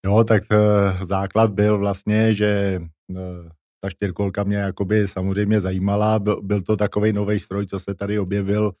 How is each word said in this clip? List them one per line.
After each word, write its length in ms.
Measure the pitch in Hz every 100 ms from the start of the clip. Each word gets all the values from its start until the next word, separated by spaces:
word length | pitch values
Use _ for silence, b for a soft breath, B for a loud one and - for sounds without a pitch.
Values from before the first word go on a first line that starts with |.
| 98
Jo, 180 | 104
tak, 200 | 113 107 -
eh, 540 | 107 107 104 101 92 90
základ 460 | 98 98 107 110
byl 260 | 98 104 104
vlastně, 580 | 101 98 - 107 110 104
že, 460 | 104 101 98 92 82 _ - 92
eh, 320 | 92 90 85 82 _ _
ta 60 | 98
čtyřkolka 540 | - 98 90 101 95
mě 140 | 101 101
jakoby 500 | 98 87 98 107 101
samozřejmě 540 | - 92 95 104 107
zajímala. 580 | 92 92 98 101 107 110
Byl, 220 | 104 104
byl 200 | 98 101
to 160 | 87 107
takovej 360 | 104 104 107
novej 260 | 101 101 104
stroj, 260 | - 98 98
co 120 | 98
se 160 | - 95
tady 240 | 101 104
objevil 520 | 92 101 98 104 107 -